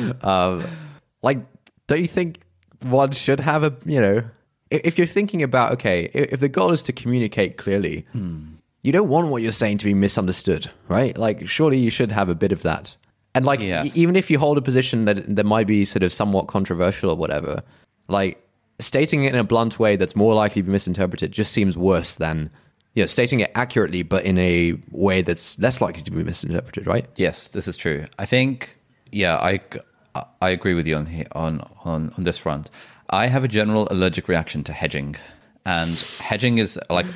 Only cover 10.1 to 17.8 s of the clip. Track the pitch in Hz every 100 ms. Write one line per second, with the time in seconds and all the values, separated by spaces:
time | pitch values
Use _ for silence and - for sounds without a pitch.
10.1 | - 92 90 - 78 - - - 92 127
11.1 | - 110 104 - - 160 131 117 - 120
12.1 | 107 95 82 98 92 85 78 - - _
13.1 | _ _ 131 131 139 101 85 - - 170
14.1 | 185 185 147 147 147 131 127 127 117 107
15.1 | 98 - 104 104 110 104 104 98 101 92
16.1 | - 104 98 - 101 95 87 90 98 95
17.1 | 82 78 71 78 76 - _